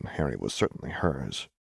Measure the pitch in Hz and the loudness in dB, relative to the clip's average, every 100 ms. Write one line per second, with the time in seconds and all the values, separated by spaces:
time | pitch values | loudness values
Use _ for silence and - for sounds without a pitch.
0 | - - 71 50 - - - - - - | -6 0 0 0 -2 2 2 2 -6 2
1 | 87 67 55 - - _ | 2 2 -2 -6 -8 _